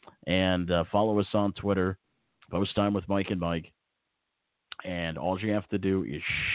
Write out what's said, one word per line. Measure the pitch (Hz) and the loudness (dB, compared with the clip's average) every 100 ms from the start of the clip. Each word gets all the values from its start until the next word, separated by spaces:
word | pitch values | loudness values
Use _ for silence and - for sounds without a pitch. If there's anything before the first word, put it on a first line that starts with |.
| - _ - | -20 _ -2
And, | 92 92 90 87 | 2 4 2 2
uh, | 87 85 | 0 2
follow | 104 110 104 | 2 2 2
us | 98 | 2
on | 107 101 | 2 0
Twitter, | - 101 95 92 98 _ _ _ _ - | -2 -2 0 0 -2 _ _ _ _ -6
Post | 87 98 | -2 0
Time | - 101 | 2 2
with | 101 92 | 0 0
Mike | 98 95 | -2 0
and | 95 | -2
Mike. | 85 85 87 _ _ _ _ _ _ _ _ _ - - 92 | -2 -2 -6 _ _ _ _ _ _ _ _ _ -20 -14 -8
And | 87 82 78 | -4 -4 -2
all | 82 95 | -2 -2
you | 107 | 0
have | 104 - | -2 0
to | 101 | -2
do | 95 95 58 | 2 0 0
is | 78 - - - | -6 -6 -4 -2